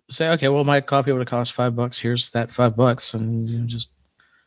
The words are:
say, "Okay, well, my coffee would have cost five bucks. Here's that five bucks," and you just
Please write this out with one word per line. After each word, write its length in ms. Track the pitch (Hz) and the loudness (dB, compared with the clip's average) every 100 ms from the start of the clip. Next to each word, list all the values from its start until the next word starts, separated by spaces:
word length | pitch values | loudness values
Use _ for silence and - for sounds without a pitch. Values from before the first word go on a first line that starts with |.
| - | -10
say, 200 | - 160 | -2 0
"Okay, 180 | 165 139 | 2 2
well, 160 | 143 | 2
my 160 | 143 143 | 4 2
coffee 320 | 139 139 135 | 2 0 2
would 60 | 127 | 0
have 100 | 120 | -2
cost 240 | 120 120 | -2 -2
five 240 | - 123 117 | -2 -2 -2
bucks. 220 | 123 - | -4 -4
Here's 320 | 117 120 - | -4 -2 -2
that 200 | 117 113 | -4 -4
five 220 | - 123 | 2 2
bucks," 380 | 107 127 120 - | 4 2 2 -4
and 380 | 113 113 117 113 | -4 -4 -4 -4
you 160 | 117 117 | -4 -4
just 240 | 117 - _ _ _ _ _ | -6 -8 _ _ _ _ _